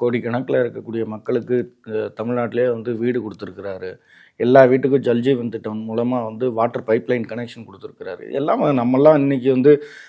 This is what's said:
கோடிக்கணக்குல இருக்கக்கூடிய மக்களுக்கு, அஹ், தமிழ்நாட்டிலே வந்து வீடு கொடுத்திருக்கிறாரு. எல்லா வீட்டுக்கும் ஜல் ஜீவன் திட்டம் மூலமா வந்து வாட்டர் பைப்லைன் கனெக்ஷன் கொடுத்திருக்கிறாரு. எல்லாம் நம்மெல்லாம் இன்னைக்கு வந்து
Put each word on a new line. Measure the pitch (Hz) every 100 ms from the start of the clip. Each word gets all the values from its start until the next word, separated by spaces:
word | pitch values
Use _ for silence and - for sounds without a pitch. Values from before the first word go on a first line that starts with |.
கோடிக்கணக்குல | 120 120 117 123 - 131
இருக்கக்கூடிய | 120 117 110 113 107
மக்களுக்கு, | 107 - 123 113 123 120 _ 113
அஹ், | 107 104
தமிழ்நாட்டிலே | - 113 123 113 117 127
வந்து | 117 117 110
வீடு | 123 123
கொடுத்திருக்கிறாரு. | 107 - 98 90 98 92 92 - _ _ _ -
எல்லா | 117 135
வீட்டுக்கும் | 127 131 131 135
ஜல் | 120 120
ஜீவன் | 127 127 117
திட்டம் | 110 110 110 110
மூலமா | 113 123 127
வந்து | 110 110 127
வாட்டர் | 113 117 - -
பைப்லைன் | 117 120 123 107
கனெக்ஷன் | 113 117 117 101
கொடுத்திருக்கிறாரு. | 95 107 - 95 90 -
எல்லாம் | 127 156 233
நம்மெல்லாம் | 151 131 120 131 151 151
இன்னைக்கு | 139 135 131
வந்து | 127 139 147 - -